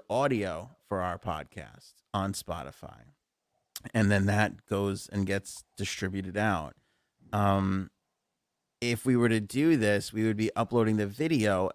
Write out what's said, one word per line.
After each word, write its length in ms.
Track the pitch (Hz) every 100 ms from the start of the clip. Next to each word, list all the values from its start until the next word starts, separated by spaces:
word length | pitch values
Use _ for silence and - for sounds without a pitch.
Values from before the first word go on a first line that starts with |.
| -
audio 600 | 117 139 117 98 80 - - -
for 120 | 95
our 180 | 90 87
podcast 720 | - 78 - - 57 - - _ -
on 220 | 101 98
Spotify, 680 | 95 - 82 67 - 67 57 57 _ _ _ _ _ _ - -
and 160 | 113 101
then 160 | 101 98
that 400 | 104 107 - -
goes 420 | 101 101 98 -
and 160 | 101 95
gets 360 | 98 - - - -
distributed 600 | 98 - 92 98 92 95
out. 380 | 107 90 71 - _ _ _ _ -
Um, 580 | 101 101 98 98 95 92 _ _ _ _ _ _ _ _ -
if 260 | 120 117 131
we 100 | 123
were 120 | 117
to 100 | 110
do 360 | 104 131 160 147
this, 360 | 104 101 -
we 100 | 110 110
would 120 | 107
be 180 | 110 -
uploading 420 | 113 120 110 107
the 100 | 101
video 600 | 110 160 143 104 92 95